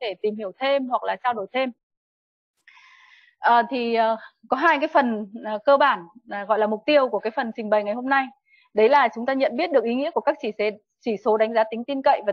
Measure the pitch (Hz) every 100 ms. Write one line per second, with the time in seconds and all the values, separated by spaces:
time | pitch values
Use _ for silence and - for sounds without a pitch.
0 | 233 180 214 214 208 180 269 277 254 240
1 | - 190 247 233 196 254 262 233 _ _
2 | _ _ _ _ _ _ _ _ _ _
3 | _ _ _ _ - 240 226 247 233 226
4 | 226 220 - _ - 262 330 302 302 302
5 | 262 220 208 220 214 214 247 277 285 214
6 | 170 - - 202 196 202 214 214 247 294
7 | 262 202 220 226 240 220 214 214 202 220
8 | 254 277 262 - _ _ _ 214 220 285
9 | 247 226 247 269 262 240 349 277 226 240
10 | 294 330 214 311 226 208 214 208 _ _
11 | - 202 240 214 220 233 220 226 240 277
12 | 262 262 208